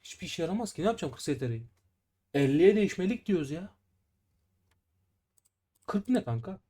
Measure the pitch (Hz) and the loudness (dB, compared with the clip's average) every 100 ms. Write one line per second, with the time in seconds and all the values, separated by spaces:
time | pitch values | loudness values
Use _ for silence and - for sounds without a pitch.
0 | - - 165 - 165 202 233 - 185 226 | -20 -14 -10 -6 -4 -2 -4 -2 -2 -2
1 | 156 123 - 135 127 113 117 _ _ _ | -6 -6 -6 -4 -4 -6 -10 _ _ _
2 | _ _ _ 143 139 143 185 208 202 - | _ _ _ 2 4 8 6 6 2 0
3 | 185 240 - 185 139 156 196 _ _ _ | -2 -2 0 -2 -2 -8 -10 _ _ _
4 | _ _ _ _ _ _ _ _ _ _ | _ _ _ _ _ _ _ _ _ _
5 | _ _ _ _ _ _ _ _ - 202 | _ _ _ _ _ _ _ _ -4 -4
6 | 196 254 - 117 117 190 _ | 2 0 2 -4 -4 -12 _